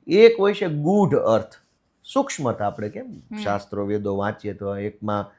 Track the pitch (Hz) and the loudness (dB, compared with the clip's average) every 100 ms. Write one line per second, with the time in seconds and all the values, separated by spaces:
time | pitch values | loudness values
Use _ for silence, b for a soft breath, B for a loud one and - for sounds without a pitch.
0 | - 185 233 226 202 208 185 147 151 208 | 0 6 8 6 0 0 -2 -2 2 4
1 | 185 143 - 110 - - _ _ _ _ | 4 2 2 2 0 -12 _ _ _ _
2 | - 269 277 - 127 107 101 101 104 220 | -4 -2 -2 -2 -4 -2 -4 -4 -8 -10
3 | 254 - - 107 104 101 - 101 101 104 | -14 -18 -16 -8 -4 -4 -4 -6 -4 -2
4 | 101 98 101 104 104 98 101 101 104 - | -2 -2 -4 -6 -10 -8 -6 -6 -8 -8
5 | 107 104 101 | -4 -4 -4